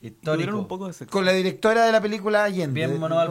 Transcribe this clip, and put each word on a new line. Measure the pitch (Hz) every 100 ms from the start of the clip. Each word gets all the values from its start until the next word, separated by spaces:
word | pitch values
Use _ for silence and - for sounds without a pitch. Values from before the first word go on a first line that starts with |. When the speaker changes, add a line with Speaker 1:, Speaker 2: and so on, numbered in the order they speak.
Speaker 1:
y | 113
Speaker 2:
Histórico. | - 160
Speaker 1:
tuvieron | 156 180 208
un | 185
poco | 185 190
de |
sexo. | 165 -
Speaker 3:
Con | 196
la | 185
directora | 185 185 185 220 226 233
de |
la | 220
película | 208 214 196 208
Allende. | 208 185 156 135 160
Speaker 2:
Bien, | 165
Mono | 160 165
Speaker 3:
¿Dónde | 165